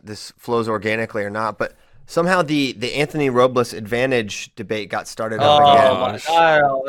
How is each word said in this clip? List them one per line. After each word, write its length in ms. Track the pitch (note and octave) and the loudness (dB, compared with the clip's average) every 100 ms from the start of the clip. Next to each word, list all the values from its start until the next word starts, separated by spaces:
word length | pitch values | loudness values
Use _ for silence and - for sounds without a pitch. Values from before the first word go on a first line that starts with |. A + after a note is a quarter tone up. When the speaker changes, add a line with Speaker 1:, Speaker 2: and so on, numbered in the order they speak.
Speaker 1:
this 300 | G2+ G#2 - - | -14 -16 -18 -16
flows 320 | - A#2 A2 | -6 -4 -2
organically 540 | G#2+ G#2+ A2 A2+ A2 | -4 -2 -4 -4 -4
or 80 | G2+ | -6
not, 260 | G#2+ A2 G2+ | -4 -4 -4
but 180 | A#2 - _ - - | -8 -10 _ -20 -8
somehow 360 | E3 F3 F#3 | -2 0 0
the, 300 | D3 D3 C3+ | 0 0 -2
the 220 | G2+ A#2+ C3+ | -4 -6 -4
Anthony 340 | D3 D#3 C#3 | -4 -2 0
Robles 420 | A#2+ B2+ B2 A#2 | 2 2 2 -2
advantage 800 | G2+ G#2+ A#2+ C3+ B2 G#2 - - - | -6 -6 -2 0 0 -2 -8 -14 -12
debate 340 | G2 G#2+ F#2+ | -8 -6 -6
got 160 | G#2+ - | -8 -8
started 320 | - A2+ A2 | -8 -6 0
up 220 | D3 D3 | 4 6
Speaker 2:
Oh, 100 | C#3+ | 6
Speaker 1:
again. 280 | C#3 C3+ B2+ | 6 6 2
Speaker 2:
my, 100 | G#2 | -2
Speaker 3:
Gosh. 160 | G#2 D#3 | -4 0
Speaker 2:
I 300 | E3 E3 D3+ | 2 4 4
don't, 280 | C#3+ C3+ | 2 0